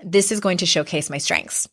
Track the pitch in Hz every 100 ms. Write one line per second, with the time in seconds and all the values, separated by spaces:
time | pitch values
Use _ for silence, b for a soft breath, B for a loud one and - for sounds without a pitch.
0 | 185 190 196 208 202 180 175 - 147 156
1 | 147 143 - 80 - - -